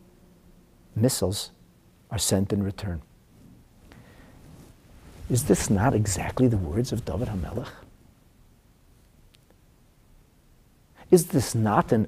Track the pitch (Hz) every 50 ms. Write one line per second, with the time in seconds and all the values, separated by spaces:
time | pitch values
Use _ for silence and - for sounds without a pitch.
0 | - - - _ - - - _ _ - - - - _ _ _ _ _ - 110
1 | 113 131 - - 95 90 104 - - - - _ - _ _ _ _ _ _ _
2 | _ _ - 98 - - 107 95 101 - 110 101 98 98 - - - 95 85 78
3 | - - - - _ _ _ - - - - - - _ _ - - - - -
4 | - - - - - - - - - - - - - - - _ _ - - -
5 | - - - - - - 127 120 - - 190 - - - 107 90 107 135 123 110
6 | 107 101 - - - - - - 127 120 113 98 90 71 82 110 131 - - 117
7 | - - 80 101 123 107 107 92 76 82 92 117 135 - - - - - - _
8 | - - _ _ _ _ _ _ _ _ _ _ _ _ _ _ _ _ _ _
9 | _ _ _ - _ - - _ _ _ _ _ _ _ _ _ _ _ _ _
10 | _ _ - - _ _ _ _ _ _ _ _ _ _ _ _ _ _ _ -
11 | - - 190 175 160 - - 139 107 - - 117 107 104 107 - - - 123 110
12 | 104